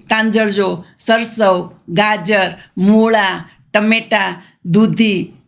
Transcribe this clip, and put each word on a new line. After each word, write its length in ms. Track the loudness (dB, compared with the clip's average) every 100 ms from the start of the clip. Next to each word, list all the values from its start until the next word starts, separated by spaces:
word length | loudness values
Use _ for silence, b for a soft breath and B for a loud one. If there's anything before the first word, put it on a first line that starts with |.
| -4
તાંજળજો, 600 | -2 0 0 0 0 -2 -4 B B
સરસવ, 580 | -2 0 0 0 2 2 -4 -14 -6
ગાજર, 640 | -2 0 -2 0 0 0 -6 B -2
મૂળા, 560 | 4 4 4 2 0 -4 -12 b _
ટમેટા, 560 | -4 -2 -2 -2 -2 -2 -8 B B
દૂધી, 560 | -2 2 2 2 0 0 -4 -12